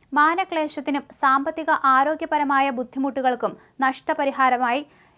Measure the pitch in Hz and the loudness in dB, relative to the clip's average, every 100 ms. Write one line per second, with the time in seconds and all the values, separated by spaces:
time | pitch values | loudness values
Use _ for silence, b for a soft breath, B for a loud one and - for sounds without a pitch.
0 | _ 277 302 339 370 330 302 311 277 277 | _ 2 2 2 -2 -2 -4 -4 -4 -4
1 | - - 269 269 277 320 320 302 269 262 | -6 -2 2 2 0 -4 -2 0 4 4
2 | 285 311 320 302 277 277 277 247 247 269 | 2 0 -2 -2 0 2 0 -2 -6 -4
3 | 277 220 254 240 208 - b - 262 - | -4 0 0 0 -4 -6 b -2 -2 -2
4 | - 311 277 269 262 247 247 262 294 b | -4 -2 -2 2 2 2 0 -2 -6 b
5 | b | b